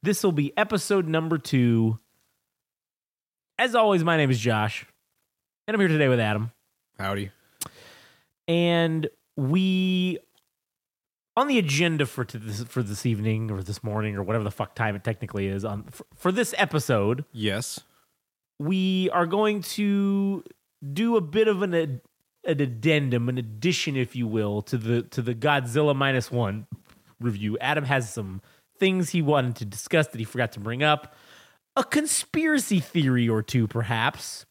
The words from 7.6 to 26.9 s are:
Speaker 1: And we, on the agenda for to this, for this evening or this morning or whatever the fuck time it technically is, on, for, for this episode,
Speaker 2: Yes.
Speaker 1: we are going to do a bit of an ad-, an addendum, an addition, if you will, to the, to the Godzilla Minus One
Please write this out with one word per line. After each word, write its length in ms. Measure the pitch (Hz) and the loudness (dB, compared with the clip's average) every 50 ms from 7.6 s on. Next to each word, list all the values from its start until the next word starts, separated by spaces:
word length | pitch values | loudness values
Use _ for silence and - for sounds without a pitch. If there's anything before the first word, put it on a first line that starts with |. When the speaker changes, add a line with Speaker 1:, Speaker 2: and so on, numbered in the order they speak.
| - - - - - - - - - - _ _ _ _ _ _ _ - | -14 -14 -14 -20 -20 -20 -20 -20 -20 -20 _ _ _ _ _ _ _ -2
Speaker 1:
And 600 | 170 170 170 170 170 170 165 165 160 160 151 - _ _ _ _ _ | 0 2 2 2 2 2 2 2 0 0 -2 -4 _ _ _ _ _
we, 840 | - 139 127 156 180 190 190 185 185 185 185 185 185 180 185 170 - _ _ _ _ _ _ _ _ _ _ _ _ _ _ _ _ _ _ _ _ _ _ _ | -4 -2 2 2 2 2 2 2 2 2 0 0 0 0 -2 -4 -6 _ _ _ _ _ _ _ _ _ _ _ _ _ _ _ _ _ _ _ _ _ _ _
on 120 | - 262 294 | 0 0 4
the 100 | 277 240 | 4 2
agenda 460 | 190 147 135 143 175 170 160 151 143 | 2 2 2 2 2 2 2 0 -2
for 180 | 120 - - 123 | -2 -2 -6 -8
to 140 | - - 117 | -6 -8 -12
this, 260 | 107 113 104 101 120 | -8 -8 -8 -8 -8
for 180 | 117 - 127 | -6 -4 -4
this 240 | 120 101 104 98 - | -2 -2 -4 -4 -2
evening 460 | 123 113 104 107 113 110 110 113 110 | -2 -2 0 0 0 0 -2 -2 -4
or 100 | 107 95 | -6 -6
this 220 | 92 92 104 - - | -6 -6 -8 -8 -6
morning 320 | 110 104 107 107 107 104 | -6 -4 -2 -4 -4 -4
or 80 | 98 98 | -4 -2
whatever 220 | 87 110 117 107 | -2 -2 -2 -2
the 60 | 101 | -2
fuck 220 | 101 - 107 - _ | -4 -6 -8 -8 _
time 220 | - 120 107 101 | -4 -2 -2 -2
it 80 | 101 - | -4 -4
technically 440 | 117 110 - - 101 - 104 98 98 | -6 -6 -6 -8 -8 -6 -4 -4 -2
is, 180 | 98 98 98 | -2 -4 -4
on, 180 | 110 101 95 - - | -6 -6 -8 -10 -12
for, 140 | - - - _ _ | -18 -20 -20 _ _
for 160 | - - 180 | -4 -2 0
this 240 | 190 214 240 - - - | 0 0 -2 -2 0 0
episode, 680 | 202 - - 151 131 - 131 107 101 104 120 131 151 _ _ | 0 0 0 -2 0 2 2 2 2 2 0 -2 -6 _ _
Speaker 2:
Yes. 480 | 117 107 107 95 104 127 - - - - _ _ _ _ _ _ _ _ _ _ _ _ _ _ _ | -4 -2 -2 -2 -2 -6 -8 -10 -14 -16 _ _ _ _ _ _ _ _ _ _ _ _ _ _ _
Speaker 1:
we 520 | 147 156 190 190 185 190 190 185 185 180 | -4 -2 0 2 2 2 2 2 0 0
are 140 | - 180 175 | 2 0 0
going 380 | 170 175 202 214 214 214 208 170 | 2 2 0 2 2 0 -2 -4
to 840 | - - - 208 202 202 202 196 196 196 196 196 196 196 185 - - - _ _ _ _ _ - 139 139 | -8 -4 -2 0 2 2 2 2 2 2 0 0 0 -2 -4 -8 -12 -20 _ _ _ _ _ -12 -8 -4
do 240 | 160 226 233 233 220 | -2 0 2 2 2
a 40 | |
bit 260 | 175 147 147 214 220 220 | 0 0 0 2 2 2
of 160 | 208 180 202 | 2 0 0
an 100 | 190 175 | 0 0
ad-, 280 | 165 160 156 131 117 _ _ _ _ _ _ _ _ - | 0 0 0 -4 -8 _ _ _ _ _ _ _ _ -4
an 160 | 175 160 139 | -2 0 0
addendum, 680 | 143 131 120 113 110 160 156 151 143 131 120 120 120 120 | 0 -2 -2 -2 2 2 2 4 2 2 0 0 0 0
an 100 | 127 127 | -2 -2
addition, 560 | 123 110 110 107 113 175 180 - - 160 143 | -4 -6 -10 -2 -2 0 0 0 -2 -2 -2
if 200 | 135 127 120 - | -2 -2 -2 -2
you 120 | 123 120 110 | -4 -4 -2
will, 340 | 107 113 107 104 104 107 | 0 0 0 0 -2 -4
to 160 | 104 - - 123 | -4 -2 -4 -4
the, 240 | 110 113 120 117 | 0 0 0 0
to 220 | 113 - - - 120 | 0 -2 -6 -6 -4
the 100 | 117 123 | -4 -4
Godzilla 640 | 113 117 147 147 139 131 120 113 147 151 147 139 | -2 0 2 2 2 0 0 0 2 2 2 2
Minus 360 | 135 139 139 135 127 117 - | 2 2 2 2 0 -2 -2
One 360 | - 120 117 98 98 107 - _ - - _ _ | -2 -2 0 0 -2 -4 -8 _ -16 -16 _ _